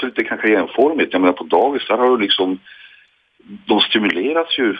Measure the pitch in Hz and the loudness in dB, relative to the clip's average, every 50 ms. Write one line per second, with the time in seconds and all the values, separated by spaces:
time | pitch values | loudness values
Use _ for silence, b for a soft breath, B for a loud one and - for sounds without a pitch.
0 | 135 123 - 120 113 - - 98 110 110 107 98 82 - - - 139 151 165 143 | -6 -6 -4 -4 -4 -4 -4 -2 0 2 2 2 0 0 0 2 2 2 2 0
1 | 85 - - 90 92 90 90 - 85 80 - 87 117 139 139 - - - 107 117 | -2 -2 0 0 2 2 0 -2 -2 0 2 2 2 2 0 -2 -2 -2 0 2
2 | 123 127 127 113 104 98 - - 92 92 92 92 _ B B B B B B B | 2 2 2 2 2 0 0 0 0 -2 -2 -6 _ B B B B B B B
3 | B B B B B B B _ _ - 101 - - - 113 - - - 117 113 | B B B B B B B _ _ -20 -20 -8 -2 0 0 2 2 0 0 0
4 | 107 98 - 110 113 135 160 165 165 - - 147 127 107 - | 0 0 0 0 -2 0 0 0 -2 -2 -2 0 0 -2 -2